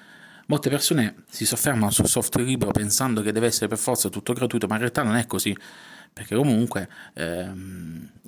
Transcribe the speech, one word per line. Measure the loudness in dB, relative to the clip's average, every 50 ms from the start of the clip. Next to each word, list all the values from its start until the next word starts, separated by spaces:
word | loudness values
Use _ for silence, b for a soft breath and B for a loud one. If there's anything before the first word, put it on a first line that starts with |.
| B B B B B B B B B -2
Molte | -2 0 2 0
persone | 0 0 2 2 2 2 2 0 -2 -8 -16 -16
si | -8 -4 -2
soffermano | -2 0 0 0 0 2 2 2 2
sul | 4 4 4
software | 4 2 2 0 0 0 0 0
libero | 0 0 0 0 0
pensando | 0 0 0 0 0 0 2 2 0 0
che | 0 0
deve | 2 2 2
essere | 2 2 0 0 -2
per | -2 -2
forza | 0 0 0 0 0 -2
tutto | -4 -4 -4 -4
gratuito, | -2 0 0 0 0 0 0
ma | 0 0
in | 0
realtà | 0 0 0 0
non | 2 2 2
è | 2 0
così, | 0 -2 -2 0 -2 -2 B B B B B B B B B B B
perché | _ -16 -8 -2 0
comunque, | 2 4 4 4 4 2 0 -2 -4 -6 B B B B B B
ehm, | -6 -6 -4 -4 -4 -6 -8 -10 -12 -12 -12 -12 -12 -12 -12 -12 -12 -14 -16 -20 -20 -20